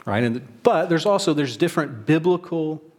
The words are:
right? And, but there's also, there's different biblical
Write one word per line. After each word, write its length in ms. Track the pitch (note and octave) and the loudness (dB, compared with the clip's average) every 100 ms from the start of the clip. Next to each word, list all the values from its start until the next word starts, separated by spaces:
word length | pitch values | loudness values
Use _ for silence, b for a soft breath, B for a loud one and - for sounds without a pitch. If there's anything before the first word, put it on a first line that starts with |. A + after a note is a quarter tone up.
| - | -4
right? 180 | G#2 | 0
And, 400 | A#2+ B2 C3+ - | 0 -2 -10 0
but 240 | - F3+ F3+ | 2 2 2
there's 180 | E3 G3+ | 0 2
also, 280 | G3 F3 | 0 0
there's 240 | D3 C3+ A2+ | 0 -2 0
different 480 | E3+ - C#3+ A#2 G#2+ | -2 0 -4 -4 0
biblical 720 | D#3+ E3+ F3 - E3 D#3 D#3 - | 2 2 0 -2 -4 -4 -6 -14